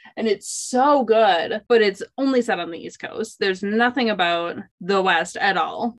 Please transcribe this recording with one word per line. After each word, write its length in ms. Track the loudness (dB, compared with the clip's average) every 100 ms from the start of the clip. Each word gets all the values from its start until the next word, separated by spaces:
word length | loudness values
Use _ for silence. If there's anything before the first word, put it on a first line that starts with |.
| -16 -4
and 120 | -2
it's 200 | -2 -6
so 520 | -10 -2 2 4 4
good, 600 | 4 4 4 2 0 -6 2
but 140 | 4
it's 220 | 4 0 -8 -4
only 240 | 0 2
set 160 | 0 -2
on 100 | -6
the 80 | -10
East 220 | -14 -14
Coast. 380 | -10 -8 -8 -4
There's 240 | -2 -2
nothing 480 | -2 2 2 2 0
about 460 | 2 0 0 -4 -8 -14 -8
the 220 | -2 2
West 340 | 2 0 -2 -2
at 200 | -2 0
all. 380 | -2 -4 -6